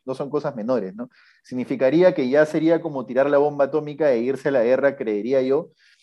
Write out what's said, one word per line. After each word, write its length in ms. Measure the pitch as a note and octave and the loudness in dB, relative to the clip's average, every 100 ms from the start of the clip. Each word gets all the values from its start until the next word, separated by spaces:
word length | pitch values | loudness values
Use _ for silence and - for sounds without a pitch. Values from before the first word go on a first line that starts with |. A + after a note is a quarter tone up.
| - | -10
no 80 | C3 | -10
son 140 | C#3 | -6
cosas 260 | D3 D3 A#2 | -6 -6 -6
menores, 400 | A2 B2+ F#2+ G2+ | -4 -2 -4 -10
¿no? 140 | B2+ _ _ _ | -16 _ _ _
Significaría 680 | _ B2+ A#2+ C3 C3 D#3 F#3 | _ -8 -6 -2 2 4 4
que 140 | F3+ B2 | 4 2
ya 160 | C#3+ D3+ | 2 2
sería 360 | D#3+ D#3+ E3 | 2 2 0
como 240 | E3 C#3 A#2 | -2 -8 -4
tirar 240 | B2+ C#3 | 0 2
la 80 | C#3+ | 4
bomba 280 | D3 C#3+ C3+ | 2 2 0
atómica 460 | D#3 D3 D3 D3+ | -2 -4 -2 0
e 80 | A#2+ | 2
irse 300 | B2 C3+ D3+ | 0 -2 0
a 20 | |
la 120 | C3+ | 0
guerra, 340 | A#2 C3 C3+ C3+ | 2 2 2 -2
creería 440 | A2 G#2 A2 C3+ | -4 -4 0 0
yo, 280 | C3 C#3+ - _ _ _ | 2 0 -2 _ _ _